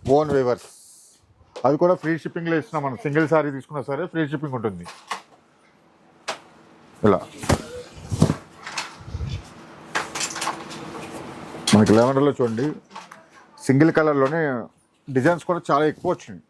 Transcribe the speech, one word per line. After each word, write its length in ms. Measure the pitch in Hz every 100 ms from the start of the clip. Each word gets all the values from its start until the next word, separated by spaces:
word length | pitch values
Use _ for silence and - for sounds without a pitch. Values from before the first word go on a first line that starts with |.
| - 139
ఓన్ 140 | 156 139
వీవర్స్, 320 | 123 117 - - - - - _ _ _ _ - 127
అది 100 | 147
కూడా 120 | 175 180
ఫ్రీ 100 | 156 160
షిప్పింగ్లో 340 | - 175 165 160
ఇస్తున్నాం. 220 | 143 160 143
మనం 100 | 120
సింగిల్ 220 | 151 143 156
సారీ 180 | 160 147 135
తీసుకున్నా 260 | - 151 120
సరే 160 | 139 180
ఫ్రీ 100 | 160 151
షిప్పింగ్ 260 | 147 147 127
ఉంటుంది. 280 | 110 90 87 - - - - _ _ _ _ _ _ _ _ _ - - - - - - - - 107
ఇలా 140 | 92 - - - - - - - - - - - - - - - - - - - - - - - - - - - - - - - - - - - - - - - - - - - - -
మనకి 180 | 104 101 107
లావెండర్లో 340 | 120 135 143 127
చూడండి 260 | 117 113 147 143 _ - - - _ - - - -
సింగిల్ 260 | 135 160 160
కలర్లోనే 420 | 156 143 135 165 151 127 101 _ _ _ - 131
డిజైన్స్ 280 | 131 170 -
కూడా 100 | 170 -
చాలా 140 | 147 156
ఎక్కువ 180 | 147 175
వచ్చినాయి. 280 | 170 - 92